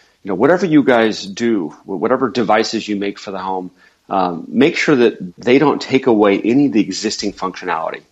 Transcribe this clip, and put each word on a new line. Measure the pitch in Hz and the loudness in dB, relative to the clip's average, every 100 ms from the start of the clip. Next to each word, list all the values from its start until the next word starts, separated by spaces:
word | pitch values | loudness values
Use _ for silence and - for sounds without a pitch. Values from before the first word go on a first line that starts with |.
| _ _ | _ _
you | 95 | -8
know, | |
"Whatever | 92 131 180 196 | 0 2 2 4
you | 151 | 2
guys | 120 120 113 95 | 4 4 2 -2
do, | 95 92 120 110 78 | -10 -4 0 0 -2
wh-, | - - 92 | -10 -10 -4
whatever | 147 127 127 | 0 0 0
devices | 98 101 107 110 113 98 | -2 2 2 2 -4 -4
you | 101 | -4
make | 101 98 | -4 -8
for | - | -12
the | 95 | -10
home, | 95 92 90 _ _ _ _ | -6 -6 -8 _ _ _ _
um, | 95 92 85 - | -2 -2 -4 -6
make | 101 143 170 | 2 2 2
sure | - 143 | 0 4
that | 117 - 92 - | 4 0 -12 -8
they | 95 135 | 2 4
don't | 147 - | 4 0
take | - 135 131 | 0 0 2
away | 110 104 98 | 4 4 2
any | - 123 143 | 2 2 2
of | |
the | 110 | 2
existing | 92 92 107 - 104 | 0 -2 -6 -6 -8
functionality." | - 95 92 92 82 80 69 _ | -6 -10 -8 -6 -6 -6 -10 _